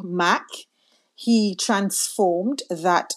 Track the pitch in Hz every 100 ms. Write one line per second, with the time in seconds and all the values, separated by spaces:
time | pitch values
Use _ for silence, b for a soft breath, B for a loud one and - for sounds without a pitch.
0 | 185 180 175 240 - - - _ _ _
1 | _ - - 226 208 185 - 202 196 -
2 | - - 190 170 208 277 - 170 180 175
3 | -